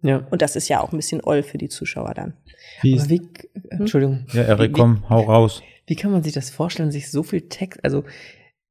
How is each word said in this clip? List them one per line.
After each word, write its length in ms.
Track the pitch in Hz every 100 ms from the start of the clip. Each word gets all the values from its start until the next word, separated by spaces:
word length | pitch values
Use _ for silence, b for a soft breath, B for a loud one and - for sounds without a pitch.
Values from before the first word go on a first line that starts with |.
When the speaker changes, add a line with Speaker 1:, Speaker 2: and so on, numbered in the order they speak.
Speaker 1:
Ja. 260 | 143 135 131
Speaker 2:
Und 120 | -
das 140 | 151 -
ist 100 | -
ja 140 | 143
auch 100 | -
ein 60 | 156
bisschen 240 | 156 160
oll 180 | - 147
für 160 | 143 143
die 120 | -
Zuschauer 440 | - - - - -
dann. 180 | - - - B B B
Speaker 3:
Wie 120 | 131
Speaker 1:
Aber 80 | 131
Speaker 3:
ist 60 | 147
Speaker 1:
wie, 120 | 170 170 - - - -
Entschuldigung. 560 | 180 208 151 135 135 127
Speaker 3:
Ja, 80 | 117
Erik, 280 | 117 107 113
Speaker 1:
Wie, 20 |
Speaker 3:
komm, 340 | 143 120 110 -
hau 120 | 113
raus. 400 | 110 110 113 - b b _
Speaker 1:
wie 80 | 156
kann 160 | 202
man 100 | 196
sich 100 | 156
das 160 | 147 127
vorstellen, 420 | - 165 - 156
sich 180 | 143 139
so 140 | 139
viel 180 | 165 170 -
Text, 320 | - 185 -
also 200 | - 139 143 B B B B _ _